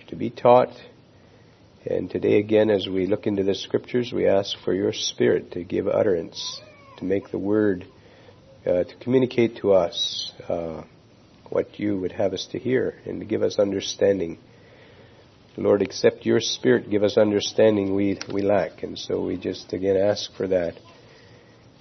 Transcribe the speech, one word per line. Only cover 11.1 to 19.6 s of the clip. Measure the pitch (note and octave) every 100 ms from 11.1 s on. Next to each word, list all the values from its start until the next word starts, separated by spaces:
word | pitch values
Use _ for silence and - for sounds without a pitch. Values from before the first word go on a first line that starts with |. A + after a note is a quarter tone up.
| - - - -
what | F#2 F2+ -
you | G#2 G2
would | F2+
have | - G2
us | F#2+ -
to | -
hear | - B2+ F#2+ - G2
and | F#2
to | F#2+
give | A2
us | G#2 -
understanding. | G2+ G2 - - G2+ G2 E2+ - - - - - - - - - - _ - -
Lord, | G2 G#2
except | G2 - A#2 - A2+
your | A2+
spirit | A2+ - B2+ A#2+ G#2
give | G2+
us | G2+ A2+
understanding, | G#2+ G2+ - - A2 G#2+ G2 G2
we, | G2+ F#2+ -
we | G2
lack. | G2 G2+ D#2+ -
And | F2 F2
so | - F#2+
we | F#2 F#2
just | F#2+ F#2